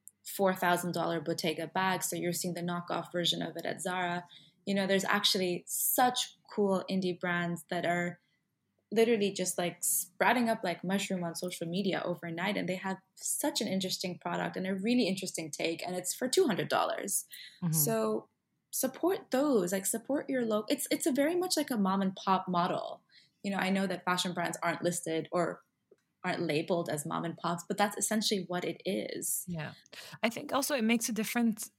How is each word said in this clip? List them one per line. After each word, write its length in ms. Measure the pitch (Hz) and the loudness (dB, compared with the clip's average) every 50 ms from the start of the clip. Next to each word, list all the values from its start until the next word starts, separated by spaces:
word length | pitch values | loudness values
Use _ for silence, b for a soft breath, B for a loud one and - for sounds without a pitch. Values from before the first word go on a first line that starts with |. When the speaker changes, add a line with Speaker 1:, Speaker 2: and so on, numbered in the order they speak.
| - - _ _ - | -20 -20 _ _ -14
Speaker 1:
four 300 | - - - 196 185 185 | -10 -2 2 2 2 2
thousand 380 | 190 190 175 175 175 180 175 165 | 4 4 4 4 4 2 -2 -2
dollar 280 | 175 160 170 170 165 | -2 0 0 0 -2
Bottega 460 | 151 165 170 - - 165 156 160 165 | -2 -2 -4 0 0 -2 0 -2 -4
bag, 360 | 160 - 185 190 190 185 175 - | -4 -2 0 2 2 0 0 -2
so 140 | - 175 | -2 -4
you're 160 | 170 165 175 170 | -2 -2 -2 -2
seeing 220 | 170 - 180 170 | -2 -2 -4 -4
the 80 | 170 170 | -4 -2
knockoff 500 | 175 175 175 170 - 175 170 170 - - | -2 -2 -4 -4 -4 -4 -4 -4 -4 -4
version 300 | 180 170 165 170 170 - | 0 2 2 2 0 0
of 140 | 165 160 | -4 -6
it 100 | 165 - | -6 -6
at 160 | - - - - | -6 -6 -4 -4
Zara. 420 | 180 180 185 180 175 175 175 175 B B B B B B B - | -4 -2 -2 0 0 -2 -4 -6 B B B B B B B -4
You 80 | 202 196 | -2 0
know, 120 | 202 190 | 2 2
there's 180 | 190 196 190 190 | 4 4 4 4
actually 600 | - - 202 202 - - 185 185 180 175 175 - | 4 2 4 4 4 2 4 2 2 0 -2 -4
such 680 | - - - - - - - 254 247 247 - - - - _ _ - | -6 -4 -2 0 2 4 4 4 4 4 2 -4 -4 -6 _ _ -10
cool 320 | - - 208 196 190 185 - - | 0 2 2 4 4 2 0 0
indie 280 | 190 190 185 180 175 175 | -2 0 0 0 -2 -2
brands 440 | - 180 175 175 175 170 170 170 - - | -2 -2 0 0 0 0 -2 -4 -4 -4
that 140 | 180 175 151 | -4 -2 0
are 360 | 165 175 175 175 175 175 - _ _ _ _ _ _ _ _ _ _ _ _ _ - | 2 2 2 0 -2 -4 -8 _ _ _ _ _ _ _ _ _ _ _ _ _ -2
literally 400 | 214 220 226 226 240 208 202 196 | 4 4 6 6 6 4 2 2
just, 280 | 196 - 185 - - - | 0 0 -2 -2 0 0
like, 180 | 175 175 175 - | -2 -2 -2 -2
sprouting 680 | - - - - - - _ - 185 196 240 254 240 226 | -2 0 0 0 -2 -4 _ 2 4 4 4 4 4 2
up 120 | 226 226 - | 0 0 0
like 180 | 185 170 170 - | -4 -4 -2 -2
mushroom 400 | 180 190 202 196 - 190 180 175 | 0 0 0 0 0 -2 -2 -2
on 120 | 170 165 | -4 -4
social 320 | - - 180 175 - 170 | -4 -6 -6 -6 -4 -6
media 340 | 165 170 196 202 190 160 151 - | -4 -2 0 0 0 0 0 -2
overnight, 500 | - 175 170 - 170 165 170 180 202 208 | -2 -4 -4 -6 -8 -6 -4 -2 -2 0
and 100 | 185 175 | -2 -2
they 100 | 175 185 | -2 -4
have 200 | 185 190 190 190 185 _ _ _ | -4 -2 -4 -6 -6 _ _ _
such 440 | - - - - - - 294 302 - | -10 -6 -4 -4 0 0 0 0 0
an 80 | 240 185 | -2 0
interesting 500 | 190 190 185 185 - - - 185 175 175 | 0 0 0 -2 -4 -4 -4 -6 -6 -6
product 380 | - 175 175 175 175 175 175 | -6 -4 -4 -2 -2 -4 -4
and 100 | 185 185 | -4 -4
a 80 | 185 196 | -2 -2
really 320 | 190 190 226 247 247 226 | -2 0 2 4 4 4
interesting 440 | 175 190 190 185 180 - - 160 156 | 2 2 -2 -4 -6 -6 -6 -8 -8
take, 360 | - - 165 165 170 - - | -6 -2 -2 -2 -2 -2 -4
and 80 | - 180 | -4 -4
it's 200 | 180 - - - | -4 -4 -4 -4
for 120 | - 254 | -4 -2
two 200 | 254 - 370 381 | 2 4 4 6
hundred 220 | 269 185 156 151 143 | 6 4 2 0 2
dollars. 580 | 135 95 85 - - - - 202 - - - B B B B B B B B | 2 2 2 2 0 -4 -4 -4 -4 -4 -4 B B B B B B B B
Speaker 2:
Mm-hmm. 100 | 165 156 | 0 2
Speaker 1:
So 540 | 160 151 233 226 220 220 220 214 220 - _ _ _ _ _ _ _ _ - | 2 2 2 2 0 0 0 -2 -2 -6 _ _ _ _ _ _ _ _ -8
support 600 | - - - 262 - - - 349 381 - - - | -4 -2 -2 -2 -2 0 0 0 0 0 -4 -2
those, 420 | - 254 285 302 269 208 180 175 196 | 0 2 4 4 4 4 4 2 0
like, 140 | 196 196 | -2 -2
support 420 | - - 226 - - 269 302 - - | -2 -4 -4 -2 -2 -2 -2 -2 -2
your 160 | 269 254 240 | -2 0 0
lo-, 200 | 220 214 214 220 - | 2 0 0 2 0
it's, 180 | 294 - - - | -2 -2 0 -2
it's 160 | 311 - - | -2 0 2
a 60 | 330 254 | 2 4
very 240 | 269 277 311 359 | 4 4 4 4
much 200 | 359 370 359 - | 2 0 0 0
like 140 | 320 294 - | 0 0 0
a 60 | 254 | 2
mom 260 | 214 196 190 190 196 196 | 2 2 2 4 2 2
and 140 | 190 190 | 0 -2
pop 320 | - - 196 190 180 180 - | -2 2 2 2 2 2 2
model. 520 | 180 175 175 180 170 - - - - - _ b b b b b b _ - | 2 2 2 2 0 -2 -4 -6 -10 -14 _ b b b b b b _ -6
You 80 | 202 | -4
know, 80 | 196 190 | 0 0
I 120 | 185 190 | 2 2
know 160 | 190 190 196 | 2 2 2
that 180 | 185 180 175 - | 0 -2 -2 0
fashion 280 | 180 180 180 - 185 165 | 0 0 2 0 -2 0
brands 260 | 175 170 165 165 - - | 0 -2 -2 -2 0 0
aren't 200 | 170 160 - - | 0 0 2 0
listed 460 | 175 170 - - 165 160 160 160 - - | 0 0 0 -2 -2 -2 -2 -2 0 0
or 280 | 180 170 165 165 - _ _ _ _ _ _ - _ _ _ _ _ - | 0 0 0 -2 -8 _ _ _ _ _ _ -20 _ _ _ _ _ -4
aren't 180 | 180 170 - 175 | -4 -2 0 0
labeled 460 | 160 147 156 165 - 190 170 165 - | 2 2 0 2 2 2 0 2 0
as 180 | 151 147 - | -2 -4 -2
mom 180 | 165 165 165 170 | -4 -4 -2 -2
and 120 | 165 165 | -4 -6
pops, 280 | - - 170 175 170 - - | -4 -2 -2 -2 -2 -2 -4
but 100 | 202 202 | 0 2
that's 180 | 202 214 208 | 2 2 2
essentially 480 | - 202 - 214 220 208 - 220 196 175 - | -2 -2 0 0 0 2 2 0 0 -2 -2
what 160 | 180 175 - | -4 -4 -2
it 180 | 160 165 - - | -4 -6 -4 -2
is. 600 | - 196 208 - - - - - - - - - | -2 -2 -2 -2 -4 -6 -6 -4 -4 -4 -4 -4
Speaker 2:
Yeah. 260 | - 175 160 147 - - - - - B B B B B B - | -6 -6 -6 -6 -8 -10 -14 -20 -20 B B B B B B -2
I 60 | 233 | -2
think 220 | 233 - - - - | -2 -2 -8 -4 -2
also 220 | 277 269 - 302 | -2 0 0 0
it 80 | 254 220 | 0 2
makes 240 | 220 233 233 233 - | 2 2 2 0 -2
a 40 | 220 | -2
difference 580 | 202 220 - - 240 233 233 208 - - - _ | -2 -2 0 0 2 2 2 2 0 -6 -12 _